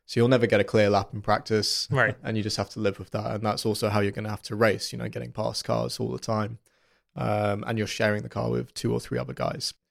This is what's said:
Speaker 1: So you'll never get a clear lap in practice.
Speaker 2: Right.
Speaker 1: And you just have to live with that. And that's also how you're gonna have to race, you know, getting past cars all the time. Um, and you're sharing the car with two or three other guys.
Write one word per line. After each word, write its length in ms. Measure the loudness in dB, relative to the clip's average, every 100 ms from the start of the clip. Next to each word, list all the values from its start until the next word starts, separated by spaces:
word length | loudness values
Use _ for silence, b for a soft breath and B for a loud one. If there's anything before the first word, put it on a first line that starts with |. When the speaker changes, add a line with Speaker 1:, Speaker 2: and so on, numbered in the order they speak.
| -4
Speaker 1:
So 140 | 2
you'll 80 | 6
never 180 | 6 6
get 140 | 4
a 40 |
clear 260 | 4 4 6
lap 180 | 4 2
in 100 | -4
practice. 640 | 0 0 2 0 2 -2 0
Speaker 2:
Right. 260 | 2 2 0
Speaker 1:
And 140 | -4 -2
you 60 |
just 140 | -2 -2
have 120 | -4
to 80 | -2
live 200 | -2 -2
with 100 | -6
that. 220 | -6 -4 -2
And 80 |
that's 220 | -2 0 0
also 240 | 0 0
how 100 | 2
you're 100 | 0
gonna 180 | -2 -8
have 140 | -8
to 120 | -6 2
race, 360 | 2 2 -4
you 60 | -8
know, 100 | -8
getting 220 | -8 -8
past 340 | -4 -4 -2 -2
cars 340 | 0 -2 -4
all 120 | -4
the 80 | -4
time. 400 | -2 -2 -2 -6 _ _ _ _ _ -6
Um, 480 | -2 0 0 -2 -2
and 120 | -2
you're 80 | -2
sharing 340 | 0 0 0
the 80 | -4
car 200 | -4 -2
with 220 | -2 -4 -4
two 180 | -2
or 60 | -2
three 180 | -2 -6
other 160 | -6
guys. 400 | -4 -4 -4 -8 -10 _